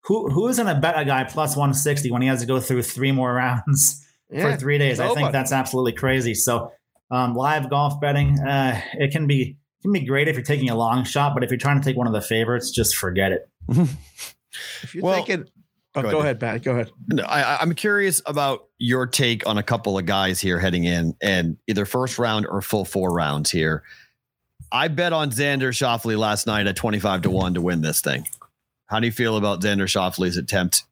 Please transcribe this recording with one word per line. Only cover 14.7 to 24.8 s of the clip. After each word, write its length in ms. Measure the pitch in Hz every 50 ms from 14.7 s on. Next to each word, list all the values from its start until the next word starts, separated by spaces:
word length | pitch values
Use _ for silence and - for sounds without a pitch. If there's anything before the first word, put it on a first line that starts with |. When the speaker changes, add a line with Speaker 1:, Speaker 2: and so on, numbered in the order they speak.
| - - -
Speaker 2:
If 120 | - -
you're 100 | 165 190
Speaker 3:
Well, 100 | 175 190 180 165
Speaker 2:
thinking, 240 | - 202 175 - - _ _ _ _ _ _ _ _ _
oh, 80 | 139 127
Speaker 3:
go 80 | 110
Speaker 2:
go 80 | 127 156
Speaker 3:
ahead. 60 | 147 147 127
Speaker 2:
ahead, 40 | 110
Pat. 220 | 123 117 107 117 120
Go 80 | 135 123
ahead. 180 | 120 113 - - - - -
Speaker 3:
No, 140 | 214 131 -
I, 180 | - - 147 135
I, 160 | 120 143 - 156
I'm 100 | 170 165
curious 460 | - - 214 202 202 196 190 170 - -
about 400 | - 147 147 143 139 135 110 - _ _ _
your 280 | 117 120 123 127 127
take 400 | 123 - - 139 120 117 107 -
on 120 | - 107 104
a 40 | 101
couple 340 | - 120 110 107 107 98
of 100 | 95 90
guys 340 | 82 101 98 98 95 92 87
here 180 | - 95 90 82
heading 260 | 87 95 87 87 85
in, 300 | 87 87 85 82 82 - _ -
and 340 | 101 95 90 85 82 80 - _ -
either 160 | 110 101 101
first 340 | - - 127 127 127 120 -
round 280 | 123 117 107 107 104
or 140 | - - 101
full 240 | 92 - - 107 92
four 260 | - - 98 92 92 85
rounds 380 | 87 82 73 71 73 76 -
here. 340 | - 87 78 78 80 - - - - - - _ _ _ _ _ _ _ _ _ _ _ - - -
I 160 | 123